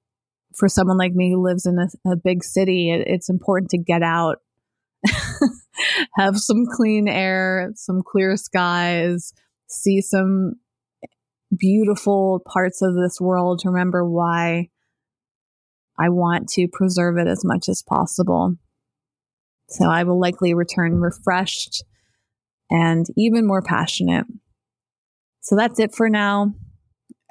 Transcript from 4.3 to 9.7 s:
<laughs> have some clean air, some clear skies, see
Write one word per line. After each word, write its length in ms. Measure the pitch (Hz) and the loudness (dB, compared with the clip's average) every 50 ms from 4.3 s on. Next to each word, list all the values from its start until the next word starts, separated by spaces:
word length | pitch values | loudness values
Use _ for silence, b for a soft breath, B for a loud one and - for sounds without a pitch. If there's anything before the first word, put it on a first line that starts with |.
| - - _ _ _ _ _ _ _ _ _ _ _ _ - | -2 -4 _ _ _ _ _ _ _ _ _ _ _ _ -2
<laughs> 40 | 214 - - - - - - 294 - - - - _ B B B B B B 311 B B | -2 -2 -2 -6 -8 -4 -2 -2 -2 -2 -4 -16 _ B B B B B B -4 B B
have 200 | - 196 208 196 | 0 0 0 0
some 280 | 208 - - 226 220 240 233 | 0 0 0 2 2 0 0
clean 360 | - - 233 220 214 214 208 208 | 0 0 0 2 2 2 0 0
air, 640 | - 185 190 190 185 190 185 185 185 185 180 190 226 | 0 0 -2 0 0 0 0 0 -2 -2 -4 -6 -8
some 260 | - - - 185 185 185 | -10 -8 -4 -4 -4 -2
clear 320 | - - 202 190 190 190 | -2 0 0 0 0 0
skies, 960 | 196 - - - 185 180 175 175 175 175 175 175 170 165 175 175 175 - - - _ _ _ _ _ _ | -2 -4 -4 -2 0 0 0 0 0 0 0 0 0 0 -2 -2 -4 -6 -10 -16 _ _ _ _ _ _
see 320 | - | -16